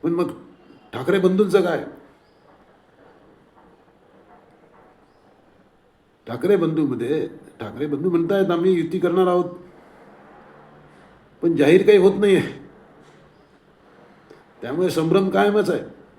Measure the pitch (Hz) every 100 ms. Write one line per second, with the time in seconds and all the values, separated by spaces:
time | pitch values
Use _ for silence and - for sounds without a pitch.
0 | 170 170 170 - - - - - - 117
1 | 127 190 180 185 202 196 175 151 - -
2 | - _ _ _ _ _ _ _ _ _
3 | - _ _ _ _ _ - _ _ _
4 | _ _ _ 359 _ _ _ _ - _
5 | _ _ _ _ _ _ _ _ _ _
6 | _ _ - 123 180 202 165 156 143 120
7 | 117 156 - - - - 110 113 147 143
8 | 180 170 165 196 165 170 180 180 156 185
9 | 170 170 185 180 175 - - - - -
10 | - - - - - - - - - -
11 | - - _ _ 170 165 147 180 196 208
12 | 190 196 208 185 - - - - - -
13 | - - - _ _ _ _ _ _ -
14 | - - _ - _ _ 117 147 180 143
15 | 160 190 190 196 208 208 196 147 - -
16 | -